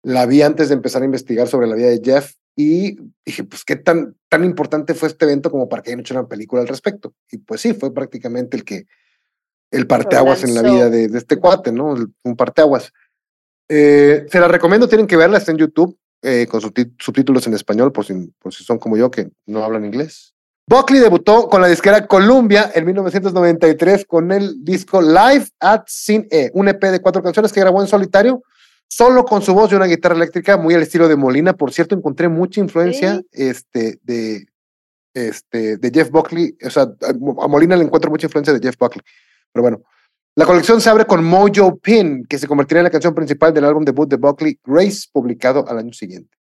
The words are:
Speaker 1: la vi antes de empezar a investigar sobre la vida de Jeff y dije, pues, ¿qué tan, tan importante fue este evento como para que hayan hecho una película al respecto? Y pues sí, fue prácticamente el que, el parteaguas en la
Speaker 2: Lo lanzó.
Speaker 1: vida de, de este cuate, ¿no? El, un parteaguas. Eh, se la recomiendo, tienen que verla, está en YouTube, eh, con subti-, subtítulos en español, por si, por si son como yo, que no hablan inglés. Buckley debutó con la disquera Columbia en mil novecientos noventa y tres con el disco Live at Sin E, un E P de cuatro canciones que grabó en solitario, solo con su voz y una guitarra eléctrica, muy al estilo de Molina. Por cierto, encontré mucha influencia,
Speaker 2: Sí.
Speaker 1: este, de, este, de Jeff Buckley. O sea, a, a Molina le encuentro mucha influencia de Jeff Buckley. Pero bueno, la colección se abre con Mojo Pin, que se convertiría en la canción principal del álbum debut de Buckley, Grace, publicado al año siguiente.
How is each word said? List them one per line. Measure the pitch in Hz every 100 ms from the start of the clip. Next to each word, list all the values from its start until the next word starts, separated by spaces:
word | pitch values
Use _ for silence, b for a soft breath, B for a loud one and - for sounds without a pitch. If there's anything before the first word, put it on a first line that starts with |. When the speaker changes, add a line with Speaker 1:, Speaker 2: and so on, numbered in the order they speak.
Speaker 1:
la | - 127 120
vi | 143
antes | 147 156 147
de |
empezar | 135 120 131
a | 135
investigar | 135 - 113 120
sobre | 135 117
la | 110
vida | 123
de | 120
Jeff | 120 139 139 _ _
y | - 151 170 170 - - _
dije, | - -
pues, | - -
¿qué | - 147
tan, | - 165 143 _ _
tan | 160
importante | 180 170 135 151 151
fue | 156 156
este | -
evento | 151 143 147
como | 143 123
para | 117
que | -
hayan | 120
hecho | 113
una | 131 123
película | 104 107 123
al | 120
respecto? | 135 208 202 - _ _
Y | 110
pues | _ -
sí, | 233
fue | 208 135
prácticamente | 123 - 120 123 120 123 117
el |
que, | - 98 - _ _ _ _ _ _ _ _
el | - 123
parteaguas | 117 190 127 131 127
en | 131
la | 117
Speaker 2:
Lo | 117
lanzó. | 123
Speaker 1:
vida | 120
de, | 113 113
de | 117
este | 117 143
cuate, | 135 190 131
¿no? | 117 151 131
El, | 107 _
un | 123 120
parteaguas. | 123 - 151 135 - _ _ _ _ _ _ _ _
Eh, | 151 147 147 143 147 147
se | 180
la | 175
recomiendo, | 175 170 208 247
tienen | 220 202
que | 170
verla, | 170 208
está | 202
en | 160
YouTube, | 156 156 180 _ _ _
eh, | 135 123 120
con | 113
subti-, | 107 104 120 _
subtítulos | - 117 131 127 117
en |
español, | 107 - 107 135
por | 139
si, | 98 92 87 _
por | -
si | -
son | - 113
como | 113 110
yo, | 123
que | 117 95 _ -
no | 107
hablan | 110 110 104
inglés. | 117 156 - _ _ _ _ -
Buckley | 254 262 269
debutó | 226 170 208 220 247
con | 196
la | 180
disquera | 165 202 208 208
Columbia | 190 202 262 226 202 208
en | 165
mil | 165
novecientos | 196 185 190 190
noventa | 180 175 165 165
y | 156
tres | 170 196
con | 202 170 170
el | 196 196 143
disco | 151 185 - 190
Live | 160 170 233 285 185 _
at | 180 220 -
Sin | - - 214 214
E, | 160 131
un | 185 196
E |
P | 196 196
de | 185
cuatro | 190 185
canciones | 180 175 214
que | 208
grabó | 190 185
en | 196
solitario, | 208 190 196 233 254 _ _ _ _ _
solo | - 240 254
con | 247 208
su | 202
voz | 190 214
y |
una | 196 185
guitarra | 165 180 165
eléctrica, | 170 180 160 196
muy | 165
al | 170
estilo | 151 170 165
de | 147
Molina. | 135 131 175
Por | - 135
cierto, | - 165
encontré | 190 151 - 175
mucha | 165 180 208
influencia, | 190 165 175 269 190 202
Speaker 2:
Sí. | -
Speaker 1:
este, | - 131 123 _ 123 113 -
de, | - 117 110 104 _ _ _ _ _ _ _
este, | 127 113 - _ 117 110 104
de | 123
Jeff | 135 156
Buckley. | 151 156 175 165 -
O | 127
sea, | 147
a, | 127 - - 123 139 123
a | 156
Molina | 143 170 180
le |
encuentro | 156 160 156
mucha | 151 -
influencia | - -
de | 135
Jeff | 127 123
Buckley. | 120 101 _ _ _ _ _
Pero | 117
bueno, | 120 - _ _ _ _ _ -
la | 160
colección | 180 190 233
se | 226
abre | 220 214
con | 180
Mojo | 165 185 208 196 190 160
Pin, | - 226 175 131
que | 117 139
se | 143
convertiría | 143 143 160
en |
la | 175
canción | 160 170
principal | 160 147 143 160
del | 151
álbum | 143 151
debut | 147 131 143
de | 135
Buckley, | 143 147 156 -
Grace, | - 147 202 202 -
publicado | 147 120 120 127 135 -
al | 117
año | 117
siguiente. | - 95 92 82 _